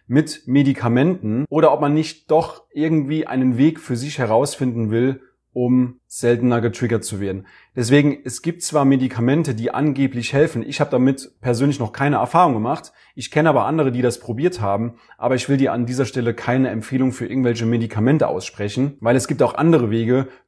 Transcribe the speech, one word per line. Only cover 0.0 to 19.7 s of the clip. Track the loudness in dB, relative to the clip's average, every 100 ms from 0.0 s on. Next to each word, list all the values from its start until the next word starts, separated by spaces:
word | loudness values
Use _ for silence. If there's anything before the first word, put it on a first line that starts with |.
| -2
mit | 0 0 -4 0
Medikamenten | 2 2 2 2 2 2 0 -4 -4 -2
oder | 2 4
ob | 4
man | 2 0
nicht | -2 -6 0
doch | 0 0 -6 _
irgendwie | -4 0 0 0 -2 -4
einen | 0 0 4
Weg | 2 2
für | -4 -6
sich | -6 -4
herausfinden | 0 2 0 -2 -4 -2 0
will, | 0 0 -2 _ _ _
um | -2 2 2 2 -4 _
seltener | -4 0 2 2 2
getriggert | 0 -2 -2 -2
zu | -4 -6
werden. | -6 -6 -10 -20 _ -4
Deswegen, | 2 4 4 0
es | -8 -10
gibt | -8 -6
zwar | -4 0 2
Medikamente, | 2 0 -2 0 0 0 -4
die | -4
angeblich | -2 -2 0 -2 -2 -2
helfen. | 0 0 0
Ich | -6 -4
habe | -2
damit | 2 2 0 -6 _
persönlich | -4 0 0 0
noch | -4
keine | -2 -2 0
Erfahrung | 0 2 2
gemacht. | 2 -2 -4 -8 _ _ -16
Ich | -6
kenne | 0 2
aber | 2 2
andere, | 0 0
die | 0
das | 0 -2
probiert | -8 -2 -2 -2
haben. | -2 -2 -4 -8 _ -6
Aber | -2 -2
ich | 0
will | 2
dir | 2
an | 0 -2
dieser | -2 -4
Stelle | -2 -4
keine | -4 -2 0 0
Empfehlung | -2 -4 -2 -2
für | -2 -6
irgendwelche | -2 0 0 0
Medikamente | 0 -2 0 2 2 0
aussprechen, | -2 -8 -8 -6 -2 -4 -2
weil | 0 2
es | 0
gibt | 0
auch | 0 2
andere | 2